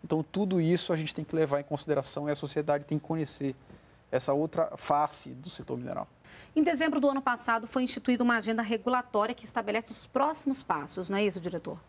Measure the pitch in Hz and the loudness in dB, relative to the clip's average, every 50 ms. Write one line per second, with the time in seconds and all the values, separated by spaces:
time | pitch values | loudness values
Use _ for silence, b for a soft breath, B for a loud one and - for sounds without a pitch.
0 | - - 160 160 156 - - 185 208 190 190 180 160 160 175 170 - - 175 156 | 0 0 0 -2 -2 -2 -2 -2 0 2 2 2 4 4 4 2 2 0 -2 -2
1 | 156 151 - - 151 - - 160 160 139 143 143 143 - 151 139 - 156 147 139 | -2 -4 -6 -6 -6 -2 0 0 2 2 2 -2 0 -4 -6 -6 0 0 0 0
2 | 135 - - 147 147 147 147 - - 139 - 156 147 156 143 143 143 - 156 151 | 0 -2 -6 -4 -2 -2 -2 -2 -4 -4 -2 -2 2 2 0 0 0 -2 -4 -4
3 | - - 160 165 151 - - - 139 135 131 - B B B B B B B B | -2 -2 -2 -2 -2 -4 -4 -4 -4 -4 -4 -6 B B B B B B B B
4 | B _ - 127 - - 139 143 156 160 - 170 160 - - - - - 147 147 | B _ -2 0 2 2 2 2 2 0 0 0 0 0 -2 -10 0 2 2 4
5 | 151 - - - - 135 127 127 139 180 - - 123 - 131 123 123 131 - - | 4 0 -2 -6 -6 -8 -12 -14 -14 -12 -12 -12 -8 -6 -6 -6 -6 -6 -6 -6
6 | - - _ _ B B B B B B B 302 302 339 330 247 320 311 302 294 | -6 -8 _ _ B B B B B B B 2 2 4 2 2 2 2 2 4
7 | 254 285 269 269 269 254 240 233 - - 226 226 220 233 - 262 254 247 - 240 | 4 4 4 2 0 0 -2 0 0 0 0 0 0 -2 -2 0 0 0 -2 -2
8 | - - 247 240 247 240 240 226 202 220 226 226 233 208 233 220 - 247 254 254 | 0 0 2 4 4 4 4 4 2 0 0 0 0 0 -2 0 2 0 0 0
9 | 240 - - 208 208 233 240 - - 214 - 240 214 208 208 226 226 - 220 - | 0 0 0 0 2 2 -2 -8 -10 -4 -4 -4 -2 0 -2 -2 -2 -4 -14 -14
10 | - - - - - - 311 - - 285 262 - - - 175 151 143 160 - 185 | -14 -2 0 2 2 2 0 -2 -2 -2 -2 -2 -2 -2 -2 -2 -2 -6 -8 -8
11 | 180 185 196 196 214 202 - 190 165 175 175 165 - - 165 170 - | -4 0 2 2 2 2 0 -2 -6 -4 -6 -4 -6 -6 -10 -10 -14